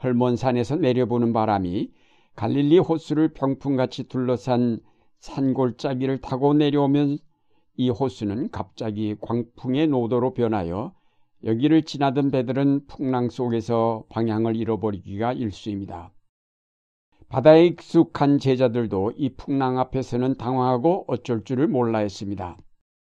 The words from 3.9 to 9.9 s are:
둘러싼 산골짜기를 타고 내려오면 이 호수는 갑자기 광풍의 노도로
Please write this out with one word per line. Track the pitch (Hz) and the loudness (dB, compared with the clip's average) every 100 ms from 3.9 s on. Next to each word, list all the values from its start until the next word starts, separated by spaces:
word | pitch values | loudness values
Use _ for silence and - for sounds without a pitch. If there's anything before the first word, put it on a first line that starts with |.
| - | -4
둘러싼 | 120 127 123 120 - 120 120 113 - _ _ _ | -6 -4 -2 -2 0 0 0 -2 -8 _ _ _
산골짜기를 | - 143 135 127 127 113 143 131 135 135 | -12 -2 0 2 0 -2 -6 -2 -2 -4
타고 | - 127 143 | -6 0 2
내려오면 | 147 147 143 143 143 143 147 - _ _ _ _ - | 4 2 2 2 2 0 -2 -10 _ _ _ _ -2
이 | 123 | -2
호수는 | 117 131 - 107 104 156 | 0 -2 -2 -4 -4 -6
갑자기 | - - - 113 104 107 104 | -8 -12 -8 -8 -4 -6 -6
광풍의 | - 120 117 - 127 135 | -4 -4 -4 -8 -4 0
노도로 | 160 | 2